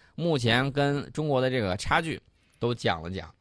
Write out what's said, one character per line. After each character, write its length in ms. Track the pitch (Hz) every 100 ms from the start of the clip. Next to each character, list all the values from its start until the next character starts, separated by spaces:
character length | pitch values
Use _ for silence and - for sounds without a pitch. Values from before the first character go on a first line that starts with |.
| _
目 240 | - 170 147
前 320 | 117 120 139
跟 380 | 135 143 143 -
中 160 | - 151
国 120 | 131
的 100 | 127
这 100 | 127
个 160 | 101 90
差 240 | - 160
距 180 | 165 110 _ _ _ -
都 160 | 117
讲 280 | 120 113 85
了 80 | 82
讲， 180 | 92 80 -